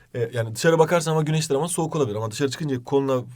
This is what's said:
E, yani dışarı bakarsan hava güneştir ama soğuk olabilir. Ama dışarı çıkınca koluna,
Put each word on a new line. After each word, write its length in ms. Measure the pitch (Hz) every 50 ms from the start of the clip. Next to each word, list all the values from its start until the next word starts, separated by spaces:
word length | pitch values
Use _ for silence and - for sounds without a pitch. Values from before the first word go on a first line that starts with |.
| - _ -
E, 160 | 123 117 113 -
yani 220 | 120 113 110 110
dışarı 240 | - - 165 165 160
bakarsan 320 | 160 156 175 170 156 160
hava 120 | 156 160 156
güneştir 320 | 151 156 156 156 - 139
ama 120 | 135 151
soğuk 280 | 170 - - 165 160 165
olabilir. 200 | 160 139 113 101
Ama 160 | 107 110 110
dışarı 180 | 107 - 143 139
çıkınca 340 | 127 - 165 147 131 123 123
koluna, 400 | - 139 139 139 135 131 127 123 - -